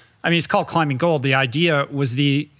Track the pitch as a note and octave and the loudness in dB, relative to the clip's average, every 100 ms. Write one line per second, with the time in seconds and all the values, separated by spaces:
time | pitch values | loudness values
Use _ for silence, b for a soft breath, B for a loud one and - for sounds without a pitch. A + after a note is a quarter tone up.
0 | B B C3+ E3+ - G3+ D#3 E3 D3+ C3 | B B -2 0 2 0 0 0 0 0
1 | E3+ D#3 C3+ C3+ C3+ C3 E3+ D3 C#3 C#3 | 0 0 2 0 0 0 2 0 -2 -2
2 | C#3 B2 C#3+ C#3 - | -2 0 0 0 -4